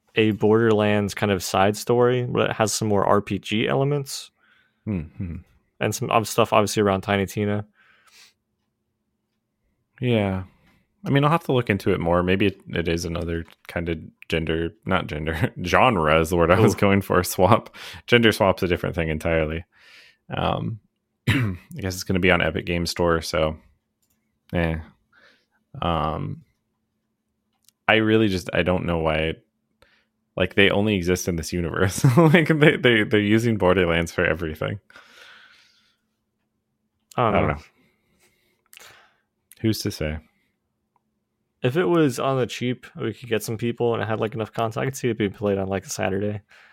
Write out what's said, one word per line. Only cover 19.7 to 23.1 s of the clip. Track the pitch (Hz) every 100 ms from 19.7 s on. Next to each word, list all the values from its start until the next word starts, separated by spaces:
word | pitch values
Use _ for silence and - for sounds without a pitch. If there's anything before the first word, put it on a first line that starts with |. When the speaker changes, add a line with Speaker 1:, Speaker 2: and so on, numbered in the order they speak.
| _ - - - _ -
Speaker 2:
Um, | - - - 110 110 _ _
<clears throat> | _ _ -
I | 139 110 90 - -
guess | 95
it's | 90
gonna | - 95
be | 90
on | 87
Epic | 82 90 -
Games | 87 85
Store, | - 87